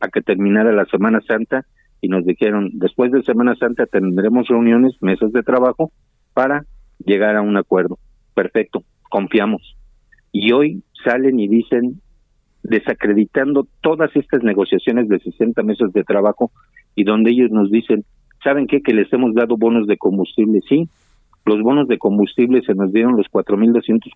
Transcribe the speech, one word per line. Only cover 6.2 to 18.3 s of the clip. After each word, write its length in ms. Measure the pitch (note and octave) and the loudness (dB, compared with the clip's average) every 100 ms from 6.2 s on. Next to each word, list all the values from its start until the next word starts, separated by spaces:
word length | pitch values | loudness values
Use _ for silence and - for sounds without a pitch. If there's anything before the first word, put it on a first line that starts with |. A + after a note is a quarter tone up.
| _ | _
para 300 | - C3 D3 - - _ _ - | -2 -2 -2 -8 -20 _ _ -2
llegar 300 | G2+ G#2+ G#2+ | 0 0 0
a 60 | |
un 140 | G#2 G2+ | 0 -2
acuerdo". 420 | - F#2 F2 - _ _ _ | 0 -2 -2 -6 _ _ _
Perfecto, 480 | - F2+ A2+ - - - _ _ | -4 -2 -4 -4 -8 -12 _ _
confiamos. 680 | G2+ G2 A2 G#2 G#2 - - - _ _ _ _ | -6 -2 -2 -2 -4 -8 -20 -20 _ _ _ _
Y 180 | G2+ G#2 | -4 0
hoy 300 | B2+ D3+ F#3+ - _ | 2 0 -4 -14 _
salen 340 | B2+ B2 C3+ B2+ | -4 0 0 0
y 80 | G2+ | 0
dicen, 540 | A2+ A2+ B2 B2 D3 _ _ _ _ _ _ | 0 0 -2 -2 -6 _ _ _ _ _ _
desacreditando 1040 | - G#2+ - A2+ G#2 G#2 G#2 D3 C3+ C#3 - _ | -4 -4 -2 -4 0 0 0 -2 0 -2 -2 _
todas 340 | D#3+ D#3+ D#3+ C#3+ | -4 0 0 -2
estas 260 | - C3+ | -2 -2
negociaciones 640 | A#2 G2+ - F#2+ - A#2+ A2 | 0 0 0 0 0 -2 0
de 120 | G2 | -2
sesenta 420 | - - A2 A#2 | -4 -4 -2 -2
mesas 300 | G#2+ G#2 G#2+ | -2 -2 -2
de 120 | G2+ | -2
trabajo, 460 | - G2+ G#2 - A#2+ - _ - _ - | -2 0 0 0 -4 -6 _ -20 _ -2
y 80 | |
donde 260 | G2+ G#2+ A2+ | 0 2 2
ellos 200 | B2 A#2+ | 2 2
nos 200 | G#2+ G2+ | 2 2
dicen, 340 | A2 - G#2+ - _ _ | 0 0 -2 -2 _ _